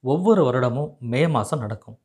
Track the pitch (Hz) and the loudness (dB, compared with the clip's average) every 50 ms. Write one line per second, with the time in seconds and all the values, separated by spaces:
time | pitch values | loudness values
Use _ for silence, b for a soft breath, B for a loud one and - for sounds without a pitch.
0 | - 131 143 165 185 220 220 196 156 127 120 127 127 123 117 131 147 151 - _ | 0 0 0 2 4 2 4 4 4 2 2 2 0 0 -2 -2 -6 -8 -10 _
1 | 123 117 117 131 156 165 151 120 104 - - 143 117 104 107 101 _ - 113 _ | -8 -4 0 0 0 2 2 0 0 -2 -4 -6 -4 -6 -8 -10 _ -20 -20 _
2 | _ | _